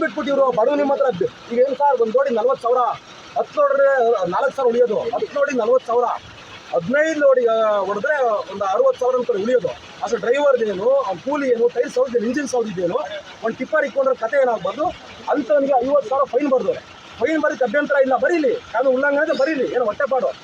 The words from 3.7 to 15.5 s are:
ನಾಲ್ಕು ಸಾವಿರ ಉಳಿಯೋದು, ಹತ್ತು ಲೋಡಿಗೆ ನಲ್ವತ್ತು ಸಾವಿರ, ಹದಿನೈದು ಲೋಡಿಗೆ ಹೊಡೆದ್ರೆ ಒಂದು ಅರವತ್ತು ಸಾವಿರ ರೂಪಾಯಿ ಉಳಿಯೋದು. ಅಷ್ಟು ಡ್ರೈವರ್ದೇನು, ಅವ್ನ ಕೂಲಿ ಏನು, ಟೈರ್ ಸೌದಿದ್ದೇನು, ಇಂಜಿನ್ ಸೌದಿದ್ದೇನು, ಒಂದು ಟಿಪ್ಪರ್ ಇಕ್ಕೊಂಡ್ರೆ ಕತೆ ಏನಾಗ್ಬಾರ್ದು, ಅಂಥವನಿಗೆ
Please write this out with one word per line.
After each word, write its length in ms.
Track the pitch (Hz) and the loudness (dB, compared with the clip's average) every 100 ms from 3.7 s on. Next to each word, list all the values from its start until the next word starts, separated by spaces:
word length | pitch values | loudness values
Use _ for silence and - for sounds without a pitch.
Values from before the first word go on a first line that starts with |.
| 277 277 269 233 226 175 190 | 4 2 4 2 2 0 -2
ನಾಲ್ಕು 200 | 247 - | -2 0
ಸಾವಿರ 120 | 254 | 0
ಉಳಿಯೋದು, 280 | 240 233 202 226 - | 2 2 0 -4 -4
ಹತ್ತು 180 | 415 285 | -4 -2
ಲೋಡಿಗೆ 200 | 277 254 | -2 0
ನಲ್ವತ್ತು 240 | 214 254 - | 2 0 2
ಸಾವಿರ, 160 | 233 233 165 - - - - - | 0 0 -4 -10 -20 -20 -20 -6
ಹದಿನೈದು 460 | 175 170 277 320 302 277 | -4 0 0 0 2 4
ಲೋಡಿಗೆ 300 | 254 233 226 220 208 190 | 4 4 2 2 0 -2
ಹೊಡೆದ್ರೆ 260 | 208 285 294 240 208 175 | -2 0 0 0 0 -4
ಒಂದು 140 | 196 196 | -6 -2
ಅರವತ್ತು 260 | 208 262 - | 2 2 2
ಸಾವಿರ 140 | 247 254 | 0 0
ರೂಪಾಯಿ 220 | 240 208 220 | 0 -2 0
ಉಳಿಯೋದು. 260 | 254 180 - - - | 0 0 -8 -14 -10
ಅಷ್ಟು 140 | 196 226 | -6 -4
ಡ್ರೈವರ್ದೇನು, 680 | 202 277 285 247 220 185 226 277 226 | 0 2 2 2 0 -2 0 0 0
ಅವ್ನ 100 | 180 247 | -6 -4
ಕೂಲಿ 220 | 294 269 | -2 0
ಏನು, 140 | 226 240 233 | 2 0 0
ಟೈರ್ 160 | 285 247 | -4 -2
ಸೌದಿದ್ದೇನು, 280 | 262 233 220 | 0 0 -2
ಇಂಜಿನ್ 200 | 254 277 247 | -2 -2 -2
ಸೌದಿದ್ದೇನು, 420 | 220 180 175 233 302 302 - - | -4 -4 -2 -2 -6 -10 -14 -8
ಒಂದು 120 | 220 - | -6 -6
ಟಿಪ್ಪರ್ 260 | 254 311 285 | -4 -2 -2
ಇಕ್ಕೊಂಡ್ರೆ 260 | 262 262 254 | 0 0 0
ಕತೆ 140 | 226 285 254 | -2 2 2
ಏನಾಗ್ಬಾರ್ದು, 420 | 214 180 208 339 - - - 226 | 0 -4 -4 -4 -6 -16 -10 -4
ಅಂಥವನಿಗೆ 420 | 254 277 | -2 2